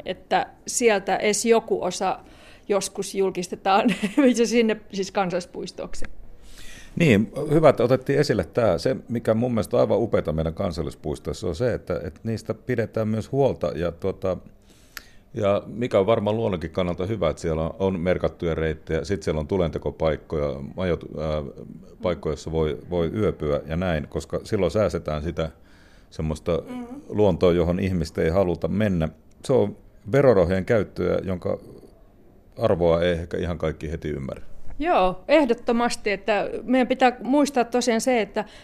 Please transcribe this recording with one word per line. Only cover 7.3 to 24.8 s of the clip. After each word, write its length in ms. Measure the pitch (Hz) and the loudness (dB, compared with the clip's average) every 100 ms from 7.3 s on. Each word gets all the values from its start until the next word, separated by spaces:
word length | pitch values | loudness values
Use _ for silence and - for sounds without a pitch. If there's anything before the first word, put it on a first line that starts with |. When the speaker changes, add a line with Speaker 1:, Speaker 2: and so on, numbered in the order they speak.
| - - | -4 0
Speaker 2:
hyvä, 180 | 151 151 | 6 6
että 160 | - | 6
otettiin 340 | 120 131 - 139 | 4 2 2 2
esille 260 | 147 110 | 2 2
tää. 340 | 85 - 110 85 | 0 2 2 4
Se, 180 | 127 117 - | 0 -2 -4
mikä 260 | 117 117 | -2 0
mun 180 | 110 123 | 2 2
mielestä 240 | 113 90 123 | 0 0 2
on 40 | |
aivan 180 | 120 101 | 2 2
upeata 340 | 113 101 82 | 2 0 0
meidän 220 | 78 80 | -2 -2
kansallispuistoissa, 960 | 80 98 82 69 - 78 71 - 73 92 | -2 -4 -4 -6 -6 -6 -6 -6 -6 -4
on 60 | |
se, 200 | 78 123 | -2 -2
että, 260 | 78 - 87 | -2 -4 -6
että 160 | 90 - | -6 -10
niistä 300 | 110 110 - | -6 -6 -6
pidetään 540 | 110 - 117 107 113 110 | -8 -4 -2 -2 -2 -2
myös 240 | 110 - | -2 -2
huolta. 400 | 135 135 82 85 | 0 0 0 -4
Ja, 180 | 76 85 | -2 -4
tuota, 440 | 82 95 92 95 90 - - _ - - - - - _ | -4 -6 -4 -4 -4 -8 -20 _ -20 -20 -20 -20 -20 _
ja 280 | 113 98 101 - | -2 2 2 -2
mikä 320 | 104 120 104 | -6 0 2
on 80 | 98 | 4
varmaan 300 | 113 104 110 | 2 2 0
luonnonkin 340 | 110 92 82 | -2 -2 -4
kannalta 360 | 95 87 85 90 | -2 -2 -2 -4
hyvä, 240 | 113 82 | -2 -2
että 120 | 71 | -2
siellä 200 | 85 80 | -2 -2
on, 120 | 80 - | -2 -2
on 220 | 95 92 | -2 0
merkattuja 540 | 87 87 82 - 85 | 0 0 -2 -2 -4
reittejä, 500 | 78 80 78 - 80 | -2 -2 -4 -4 -4
sit 180 | 73 95 | -2 -4
siellä 180 | - 78 | -2 -4
on 80 | 78 | -2
tulentekopaikkoja, 1120 | 98 82 80 76 - 80 73 - 80 71 67 69 - | 0 0 -2 -6 -2 -2 -2 -4 -4 -4 -6 -10 -4
majot-, 440 | 92 78 - 76 | -2 -2 -6 -6
ää, 220 | 78 78 69 - - - - - | -4 -4 -6 -12 -16 -18 -20 -6
paikkoja, 280 | 92 85 - | -4 -2 -4
joissa 220 | 73 - | -6 -4
voi, 260 | 80 78 71 - | -2 0 -2 -4
voi 200 | 87 82 107 | -2 -2 0
yöpyä 440 | 98 - 76 73 71 | -2 -2 -2 -2 -2
ja 100 | 80 | -4
näin, 320 | 92 78 - | -2 -2 -4
koska 320 | - - 85 | -8 -6 -8
silloin 280 | - 107 90 | -4 -2 0
säästetään 500 | 104 | 2